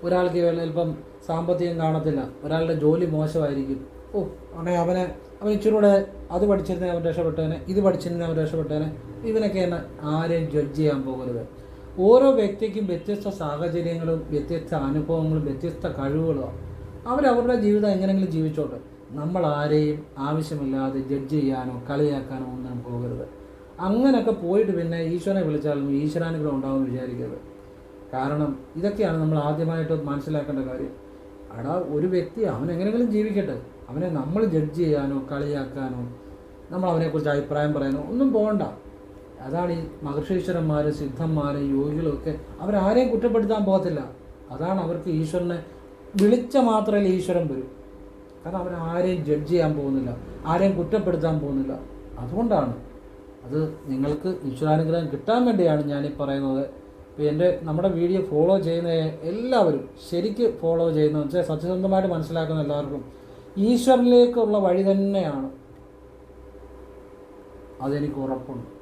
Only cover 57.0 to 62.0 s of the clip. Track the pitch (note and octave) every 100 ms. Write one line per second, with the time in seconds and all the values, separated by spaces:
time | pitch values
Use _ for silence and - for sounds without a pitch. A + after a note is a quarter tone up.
57 | - - D3 D3+ F3+ - D#3+ D#3 F#3+ E3
58 | F3 F#3 - D3+ E3+ G3 D#3+ E3+ E3+ E3
59 | D#3+ D#3 D#3+ G3 B3 B3+ F3+ C#3 - -
60 | - E3+ G3+ G#3+ A#3 - E3 E3 E3 D3+
61 | D3+ D3+ C#3+ F3 E3 D3+ F3 F#3 F#3+ F#3+